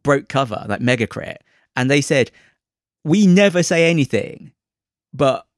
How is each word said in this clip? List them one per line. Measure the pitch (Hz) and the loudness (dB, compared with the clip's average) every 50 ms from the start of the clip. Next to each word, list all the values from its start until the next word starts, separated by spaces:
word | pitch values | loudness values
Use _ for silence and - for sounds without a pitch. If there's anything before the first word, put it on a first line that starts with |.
broke | _ 143 143 139 - _ | _ 0 0 0 -2 _
cover, | - 139 139 120 104 - - 107 | -4 -4 -4 -4 -6 -10 -8 -8
like | 101 - | -6 -4
Megacrit, | 120 120 127 120 113 - - - - - - - _ _ _ _ _ _ _ | -2 -2 0 0 -2 -6 -6 -12 -12 -12 -14 -16 _ _ _ _ _ _ _
and | 131 127 131 | -4 -2 0
they | 139 147 | 0 0
said, | 139 - 160 135 117 - _ _ _ _ _ _ _ _ _ _ _ _ _ _ _ | 0 0 0 0 0 -2 _ _ _ _ _ _ _ _ _ _ _ _ _ _ _
"We | 156 151 208 208 | -2 2 4 4
never | 185 175 196 202 202 170 175 165 | 6 6 6 4 4 2 0 -2
say | - 180 165 165 165 | 0 0 2 2 2
anything, | 170 160 135 - - 101 - - - - - - _ _ _ _ _ _ _ _ _ _ _ _ - | 2 0 0 -2 -2 -6 -6 -6 -14 -18 -20 -20 _ _ _ _ _ _ _ _ _ _ _ _ -4
but | 131 147 135 123 - - _ _ | -2 0 0 0 -2 -8 _ _